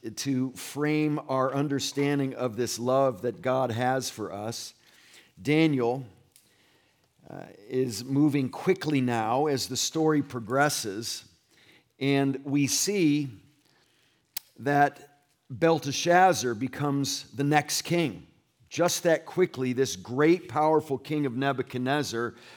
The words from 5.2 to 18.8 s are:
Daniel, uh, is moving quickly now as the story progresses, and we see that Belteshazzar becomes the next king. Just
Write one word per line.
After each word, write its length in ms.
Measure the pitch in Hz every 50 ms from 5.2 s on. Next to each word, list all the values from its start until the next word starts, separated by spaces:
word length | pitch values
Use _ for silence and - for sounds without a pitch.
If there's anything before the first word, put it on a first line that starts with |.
| - _ _ -
Daniel, 640 | 92 139 151 156 160 160 147 131 120 117 123 139 127 104 92 _ _ _ _ - _ _ _ _ _ _ _ _ _ _ _ _ _ _ _ _ _ -
uh, 160 | 50 50 50 - - - 101 110
is 360 | 127 127 131 123 110 95 123
moving 440 | 135 135 139 151 151 135 143 131 123
quickly 520 | - - - 185 185 - - 151 151 135
now 460 | 127 123 120 117 110 107 120 135 151
as 200 | 151 139 123 -
the 100 | - 131
story 460 | - - - - 160 160 156 156 147
progresses, 1040 | 135 - - 123 110 98 127 135 147 147 - - - 107 95 107 117 - - - - - _ _ _ _ _ _ _ _ _ _ _ _ _ -
and 420 | 131 139 139 139 139 139 131 131 -
we 220 | 143 135 143 143
see 600 | 123 - - - 196 208 202 170 147 143 151 143 131 110 92 - _ _ _ _ _ _ _ _ _ _ _ _ _ _ _ _ _ - - _ _ _ -
that 640 | 113 139 147 143 143 139 - - - - _ _ _ _ _ _ _ -
Belteshazzar 1040 | 131 104 165 165 165 147 - 143 135 - - 170 175 180 190 190 175 117 123 127 117
becomes 720 | 104 131 127 - - 143 143 139 139 139 135 - - - -
the 120 | - - 143
next 380 | 143 151 147 143 - - -
king. 440 | - - 170 170 170 131 92 85 - - _ _ _ _ _ _ _ -
Just 360 | - 147